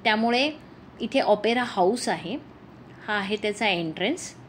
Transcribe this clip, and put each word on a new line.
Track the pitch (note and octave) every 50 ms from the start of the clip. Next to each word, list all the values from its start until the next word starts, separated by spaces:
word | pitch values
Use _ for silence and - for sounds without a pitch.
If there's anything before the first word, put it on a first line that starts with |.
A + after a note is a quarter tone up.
| -
त्यामुळे | A#3 G#3+ A3 A3+ A#3 A#3+ B3 C4+ D4+ D4+ - - - - - - - - -
इथे | - - - C4+
ऑपेरा | - - G#3 G3+ G#3 G#3+ A#3 B3 B3
हाऊस | A#3 - G3+ F3+ F3+ A3+ B3 - A#3+
आहे. | F#3 D#3+ - E3 A3 D#4 - - - - - - - - - - - - -
हा | - G#3+
आहे | G#3 G3 G3 G#3+
त्याचा | G#3 G#3 G#3+ G3+ - A3+
एंट्रन्स. | G#3 F#3+ E3+ E3+ D#3+ D#3+ - F3 A3 D#4+ F#4 - - - - -